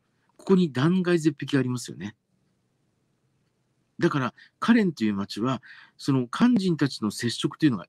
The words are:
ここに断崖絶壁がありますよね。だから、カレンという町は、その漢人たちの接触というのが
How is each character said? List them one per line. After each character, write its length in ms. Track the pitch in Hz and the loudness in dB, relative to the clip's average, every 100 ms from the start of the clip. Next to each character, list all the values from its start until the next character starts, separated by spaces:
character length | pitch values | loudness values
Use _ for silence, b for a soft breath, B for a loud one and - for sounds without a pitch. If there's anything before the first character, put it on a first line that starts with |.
| _ _ _ _ | _ _ _ _
こ 80 | - | 2
こ 100 | 190 | 2
に 160 | 170 | 2
断 300 | 123 160 185 | 2 2 2
崖 160 | 180 175 | 2 2
絶 200 | 156 147 | 2 -2
壁 160 | 139 | -2
が 60 | 139 | 0
あ 40 | |
り 60 | 127 | 0
ま 100 | 123 | -4
す 120 | - | -8
よ 60 | 78 | -12
ね。 180 | 101 - _ _ _ _ _ _ _ _ _ _ _ _ _ _ _ _ _ - | -12 -12 _ _ _ _ _ _ _ _ _ _ _ _ _ _ _ _ _ -2
だ 100 | 170 | -2
か 100 | 147 | 0
ら、 140 | 120 - b - | -4 -6 b -4
カ 140 | - | 2
レ 100 | 233 | 4
ン 100 | 190 | 2
と 100 | 143 | 0
い 60 | 107 | -2
う 40 | |
町 280 | 98 101 101 | -2 -6 -4
は、 200 | 127 123 B B B B | -4 -4 B B B B
そ 160 | - | -2
の 140 | 135 120 | -2 -2
漢 260 | - 247 226 | 2 2 4
人 220 | 190 160 | 2 0
た 100 | 139 | -2
ち 140 | - | -2
の 100 | 107 | -6
接 180 | - 120 | -4 -4
触 280 | - - - | -2 -6 0
と 80 | 151 | 0
い 40 | |
う 20 | |
の 60 | |
が 100 | 98 | 0